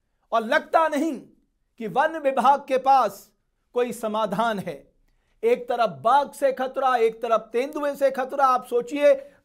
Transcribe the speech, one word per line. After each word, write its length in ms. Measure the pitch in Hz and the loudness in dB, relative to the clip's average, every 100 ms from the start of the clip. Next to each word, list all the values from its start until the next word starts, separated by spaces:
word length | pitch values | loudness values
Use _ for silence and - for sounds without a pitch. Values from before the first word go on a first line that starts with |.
| _ _ - | _ _ -4
और 100 | 226 | -2
लगता 460 | 220 311 311 339 320 | 0 -2 2 0 2
नहीं 340 | 294 330 240 - _ _ _ _ - | 0 -4 -6 -14 _ _ _ _ -12
कि 100 | 220 | -4
वन 300 | 240 311 320 | 0 0 0
विभाग 420 | 277 262 247 285 | -2 2 2 2
के 180 | 277 262 | 0 -2
पास 540 | 262 269 214 - - _ _ _ _ | 2 2 2 -4 -20 _ _ _ _
कोई 180 | 247 247 | -4 -4
समाधान 680 | 214 220 214 214 202 233 202 | -4 -6 -4 -4 -2 -2 -2
है। 340 | 175 143 _ _ _ _ _ - | -8 -12 _ _ _ _ _ -4
एक 260 | 226 247 240 | 0 0 -2
तरफ 200 | 240 220 | -2 -2
बाघ 420 | 139 220 277 277 | 0 2 2 0
से 220 | - 269 | -2 -2
खतरा, 440 | 254 262 269 262 247 | -2 -6 -2 0 2
एक 240 | 226 226 | 0 0
तरफ 180 | 233 220 | -2 -2
तेंदुए 560 | 220 233 277 302 285 277 | 0 -4 -4 -4 -4 0
से 160 | 277 | 0
खतरा। 340 | 262 254 277 269 | 0 -6 2 2
आप 200 | 247 - | 2 0
सोचिए, 640 | 240 240 285 294 269 - _ | -4 -2 2 4 4 -2 _